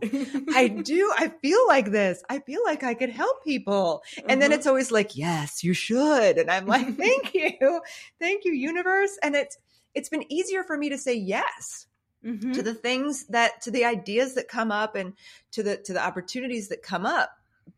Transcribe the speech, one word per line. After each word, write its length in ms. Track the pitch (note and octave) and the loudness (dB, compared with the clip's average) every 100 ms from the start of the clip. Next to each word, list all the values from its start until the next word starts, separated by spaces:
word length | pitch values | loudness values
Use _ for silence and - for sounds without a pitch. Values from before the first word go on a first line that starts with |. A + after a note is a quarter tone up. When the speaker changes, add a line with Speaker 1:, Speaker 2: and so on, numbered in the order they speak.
| G#3+ C#4 C4+ C#4 C4+ | -4 -4 -4 -4 0
Speaker 1:
I 140 | C4 B3 | 4 4
Speaker 2:
<laughs> 160 | G#3+ | 2
Speaker 1:
do. 280 | G#3 D#4+ G4+ - | -2 0 2 2
I 140 | D#4+ D#4+ | 0 0
feel 240 | C4+ G4+ B4 | 2 6 6
like 240 | C#4 G#3 | 6 4
this. 320 | G#3 G3 F3 - | 2 2 -2 -6
I 80 | C#4 | -8
feel 220 | - D#4 | -6 -2
like 200 | A#4 D4+ | -2 -2
I 100 | C4 | -4
could 160 | A#3 B3+ | -4 -4
help 320 | A#3 F#4+ C5+ | -2 -2 -2
people." 600 | D#4 C4 G3 G3+ F#3 D3+ - - - | -2 -4 0 0 0 -2 -8 -8 0
And 120 | C4 | 4
then 120 | C#4+ | 6
Speaker 2:
Uh-huh. 60 | - | 4
Speaker 1:
it's 80 | D4+ | 4
always 240 | C4 B3+ | 2 4
like, 240 | A3 G#3 - | 2 0 -2
"Yes, 480 | D#3+ D#3+ D3 - | -2 -2 -4 -4
you 100 | E3+ | -2
should." 640 | F3+ - A#3 D4+ C#4+ G#3 E3+ | -2 0 2 4 6 6 4
And 100 | E3 | 2
I'm 180 | F#3 F#3+ | 0 2
like, 300 | B3 B3+ C4+ | 2 2 0
Speaker 2:
<laughs> 0 | |
Speaker 1:
"Thank 380 | F#4+ C5+ - | 2 2 0
you. 460 | F#4 D4+ - C4+ E4+ - - - _ | 0 0 2 2 2 -4 -16 -20 _
Thank 240 | E4+ G4+ | -4 -2
you, 80 | F#4+ | -2
universe." 640 | D4 C#4 E4+ F4+ F#4+ G4 G4 | -2 -2 -2 0 2 0 0
And 140 | D4 | -2
it's, 240 | C#4+ C#4 - _ _ _ | 0 -2 -8 _ _ _
it's 160 | C#4 - | -8 -4
been 200 | D#4 - | -6 -4
easier 320 | D4+ F#4 F#4+ | -4 -2 -4
for 140 | F4+ D4+ | -4 -4
me 140 | D4 | -4
to 80 | C#4 | -4
say 160 | C4+ | -2
yes 720 | A#3+ F#3+ G#3+ - - - - - _ _ _ | -2 -2 -2 -2 -6 -12 -16 -20 _ _ _
Speaker 2:
Mm-hmm. 300 | A3 A3 A#3 | -10 -6 -4
Speaker 1:
to 100 | B3+ | -4
the 120 | G#3 | -4
things 520 | A3+ A#3+ B3+ C#4+ C#4 - | -4 -4 -2 -2 -6 -2
that, 340 | A#3 A#3 - | 2 2 0
to 80 | - | -6
the 140 | B3 A#3 | 0 0
ideas 480 | A3 F#3 G#3+ C4 | 0 -2 0 0
that 120 | C4 - | -2 -6
come 220 | A#3+ A3+ | -4 -2
up 240 | G#3 G#3+ | -2 -2
and 200 | G#3 F#3 - - - _ | -4 -8 -12 -20 -20 _
to 100 | - | -6
the, 140 | G3+ G3+ | -4 -4
to 140 | - | -4
the 100 | F3+ | -2
opportunities 640 | F3+ F#3 F3+ B3+ B3+ A#3+ G3 | -2 -4 -8 -8 -6 -6 -6
that 140 | - | -10
come 240 | - F#3 G#3 | -6 -4 -2
up, 240 | D#4+ - - _ _ - | 0 -2 -6 _ _ -20